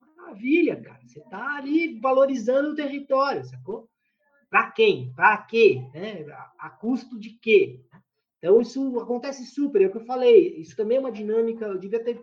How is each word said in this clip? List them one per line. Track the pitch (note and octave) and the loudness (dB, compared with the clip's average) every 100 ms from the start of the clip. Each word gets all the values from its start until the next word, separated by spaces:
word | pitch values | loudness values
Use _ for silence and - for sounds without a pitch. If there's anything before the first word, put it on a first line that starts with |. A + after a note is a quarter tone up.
| _ F4 | _ _
maravilha, | F4 G3+ B3 E4+ C#4+ B2 | -20 -10 0 2 2 -2
cara. | - - _ | -10 -20 _
Você | - | -20
tá | - F#3+ C4 C#4+ | -18 -12 -10 -8
ali | C#4 D#4+ E4 A3+ | -2 -2 -2 -2
valorizando | C4 C4 C4+ B3+ G#3+ C4+ D4+ | 2 4 4 2 0 0 0
o | |
território, | D4+ C#4 C#4 - C4+ C#4 G3 | -4 -6 -8 -2 0 0 -2
sacou? | B2+ B2+ - A#3+ - _ _ _ _ _ _ | -8 -14 -12 -12 -14 _ _ _ _ _ _
Pra | G3+ - | -2 0
quem? | - G#3+ C#3+ B2+ | 2 2 2 -4
Pra | - G3 G#3+ | 2 2 2
quê? | - A3+ A3 C3 B2+ | -2 4 4 4 -6
Né? | D3+ G#3+ F#3+ D3 | -12 -12 -12 -16
A, | C3+ - - D#3 | -18 -20 -20 -20
a | |
custo | - A3+ B3+ - A3+ | -10 -6 -6 -8 -16
de | A3+ | -16
quê? | - A3 G3+ B2+ B2 _ - _ _ _ _ | -8 4 4 4 -6 _ -20 _ _ _ _
Então, | E3 A3+ | 4 4
isso | A#3+ C4 C4+ A#3+ | 2 -4 -6 -6
acontece | - A#3+ C#4 C4+ A#3+ | -6 -6 -8 -10 -10
super, | C#4+ C#4+ G3+ | -6 0 2
é | F#3+ | 0
o | |
que | A3+ | -2
eu | |
falei, | A3+ B3+ B3 A3 - D#3+ | -8 0 6 6 6 -2
isso | D#3+ - | -12 -6
também | G#3+ C4 | -2 -2
é | |
uma | C4 | -2
dinâmica, | G#3 G#3 A3+ A3+ A3+ G#3+ | -6 -4 -2 -2 -4 -8
eu | F#3 | -10
devia | F#3+ A3+ | -6 -6
ter, | A#3+ A#3 | -6 -8